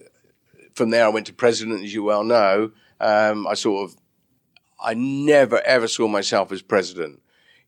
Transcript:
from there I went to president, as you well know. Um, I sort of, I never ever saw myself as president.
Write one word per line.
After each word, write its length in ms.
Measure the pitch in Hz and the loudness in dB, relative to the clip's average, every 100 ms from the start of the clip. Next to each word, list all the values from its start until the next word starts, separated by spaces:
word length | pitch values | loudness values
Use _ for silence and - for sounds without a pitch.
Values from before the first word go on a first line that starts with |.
| - _ _ _ _ _ _ | -20 _ _ _ _ _ _
from 160 | - 113 | -4 0
there 160 | 117 110 | 4 4
I 40 | |
went 160 | 107 101 | 2 -4
to 60 | |
president, 520 | - 120 110 113 104 | 0 0 0 -4 -8
as 100 | 101 | -8
you 80 | 107 | -6
well 220 | 104 104 | -2 -2
know. 480 | 113 117 98 101 110 _ _ - | 2 2 4 2 -2 _ _ -4
Um, 460 | 107 107 107 107 92 | 0 2 2 0 -4
I 80 | |
sort 340 | 107 113 98 92 | -2 -2 -2 -6
of, 80 | - _ _ _ _ _ _ _ - | -12 _ _ _ _ _ _ _ -10
I 120 | 117 | -8
never 680 | 117 135 139 147 143 120 113 | -4 -4 -2 2 4 4 2
ever 240 | - 127 113 | 2 0 0
saw 220 | - 110 | -2 -2
myself 420 | 104 98 107 95 | -2 0 -2 -2
as 100 | 95 | -6
president. 600 | - 101 90 90 76 69 _ _ _ _ | -2 -2 -2 -8 -12 -12 _ _ _ _